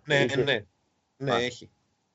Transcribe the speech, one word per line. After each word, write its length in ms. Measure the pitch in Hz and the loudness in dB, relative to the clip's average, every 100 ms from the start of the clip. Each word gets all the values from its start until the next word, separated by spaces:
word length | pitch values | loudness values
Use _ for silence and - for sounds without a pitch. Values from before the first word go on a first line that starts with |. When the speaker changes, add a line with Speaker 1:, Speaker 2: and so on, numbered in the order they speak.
| 151 | -2
Speaker 1:
Ναι, 100 | 143 | 2
Speaker 2:
είχε. 200 | 123 139 | 2 0
Speaker 1:
ναι. 200 | 131 117 - _ _ _ _ - | 0 0 -4 _ _ _ _ -8
Ναι, 140 | 135 | -2
Speaker 2:
Α. 60 | 120 | 0
Speaker 1:
έχει. 320 | 123 120 101 _ _ _ _ | -2 -6 -20 _ _ _ _